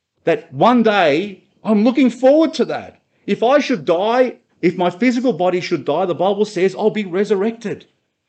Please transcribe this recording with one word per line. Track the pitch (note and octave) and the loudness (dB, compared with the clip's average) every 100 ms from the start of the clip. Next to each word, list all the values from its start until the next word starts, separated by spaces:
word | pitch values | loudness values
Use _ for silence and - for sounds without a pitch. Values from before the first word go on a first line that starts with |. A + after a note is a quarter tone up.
| _ _ | _ _
that | - D3+ - | -4 -4 -4
one | C3 G#3 B3 | 0 2 4
day | G#3+ G3+ D#3+ D3 G#3 F#3 _ _ | 4 2 2 0 -4 -12 _ _
I'm | G3 G#3 | 0 2
looking | A#3+ C4 B3+ | 2 2 0
forward | A#3 C4 D4+ D#4+ | 2 4 4 2
to | C#4 | 0
that. | F3 C3+ F2+ - _ _ | -4 -4 -10 -20 _ _
If | - G3 | -6 -2
I | A3+ D4 | 2 2
should | - G#3+ | 0 -4
die, | C#3+ E3+ G#3+ B3 B3+ - _ - | -2 0 0 0 0 -4 _ -4
if | F3 E3+ | -2 0
my | - | -2
physical | - B3+ B3 B3+ | 0 0 0 0
body | F3 F3+ F3+ | 0 0 -2
should | - E3 | -2 -4
die, | B2+ D3+ F#3 | -2 -2 -2
the | |
Bible | D3+ F#3 G3+ | -2 0 0
says | G#3 F3 F#3+ | -2 0 -2
I'll | F#3+ G#3+ | 0 -2
be | G#3+ | -2
resurrected." | F#3+ F3+ G#3 G3 A3 A3+ G3 - - _ _ _ | -4 -2 -2 0 -2 -4 -8 -10 -14 _ _ _